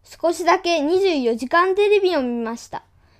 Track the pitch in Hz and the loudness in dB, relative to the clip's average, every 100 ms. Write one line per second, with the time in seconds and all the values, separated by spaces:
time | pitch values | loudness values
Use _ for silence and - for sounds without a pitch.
0 | _ - 330 339 339 370 349 330 285 370 | _ -4 -2 0 0 2 2 0 0 2
1 | 392 302 233 233 262 339 370 381 415 415 | 2 0 -2 -2 0 2 2 2 2 2
2 | 370 320 247 240 226 233 - - _ _ | 2 0 -2 -4 -6 -10 -14 -16 _ _
3 | _ _ | _ _